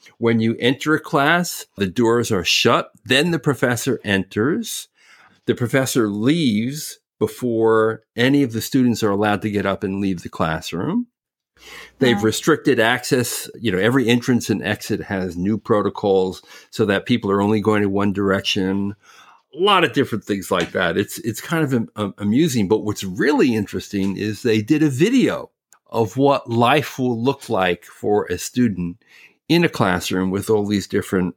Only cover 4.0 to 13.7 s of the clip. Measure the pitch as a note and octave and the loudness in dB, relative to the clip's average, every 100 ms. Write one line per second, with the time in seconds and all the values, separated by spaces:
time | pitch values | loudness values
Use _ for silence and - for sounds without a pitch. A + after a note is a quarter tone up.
4 | - G2 F#2 G#2 B2 G#3+ A3 - - _ | 0 -2 0 -2 0 -2 -6 -10 -12 _
5 | _ - _ _ - A2+ A#2 C3+ C3 C3 | _ -20 _ _ -4 -2 0 0 0 2
6 | G#2+ G#2 A#2 E3+ C#3+ G#2 A#2+ D3+ - - | 0 2 0 2 2 0 -2 -6 -12 -16
7 | _ - A2 - B2 A2+ A2+ A2+ A2 A2+ | _ -6 -6 -4 -2 2 4 4 2 -2
8 | _ - B2 C#3+ C3+ A2+ - C#3 B2 G#2+ | _ 0 2 4 2 -2 -2 2 2 2
9 | G#2+ G2+ G#2 G2+ A2 G2+ G2 F#2+ G2 G2 | 0 2 0 0 -2 -2 -2 -2 -4 -4
10 | G2 F2+ - - E2+ D#2+ - E2 A#2+ A3+ | -4 -4 -8 -4 -2 -4 -6 -6 -4 -4
11 | A#3+ _ _ _ _ _ - - - - | -6 _ _ _ _ _ -20 -20 -18 0
12 | - - A2 - - D3+ - A#2 A2 B2 | 2 2 0 0 0 2 2 2 2 0
13 | - C3 A#2 - - - A#2 | 0 0 0 -6 -10 -6 -2